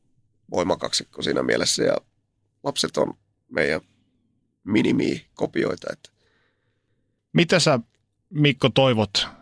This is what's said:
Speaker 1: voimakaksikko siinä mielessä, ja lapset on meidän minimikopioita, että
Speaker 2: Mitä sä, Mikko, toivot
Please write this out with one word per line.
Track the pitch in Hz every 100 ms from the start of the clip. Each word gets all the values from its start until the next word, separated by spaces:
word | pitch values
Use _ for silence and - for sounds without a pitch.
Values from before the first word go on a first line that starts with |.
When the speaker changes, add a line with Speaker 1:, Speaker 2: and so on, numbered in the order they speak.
| _ _ _ _ _
Speaker 1:
voimakaksikko | 92 87 - - - - -
siinä | 71 65
mielessä, | 65 58 - -
ja | - 50 - _ _ _ _ _
lapset | 143 - - -
on | - - _ _ _
meidän | - 73 78 - _ _ _ _ _ _ _ - 107
minimikopioita, | - - - - - - - - - - -
että | - - _ _ _ _ _ _ _ _ _ _ _ _
Speaker 2:
Mitä | 160 170 180
sä, | 160 127 - _ _ _ _
Mikko, | 147 147 131 127
toivot | 123 135 110 104 - - -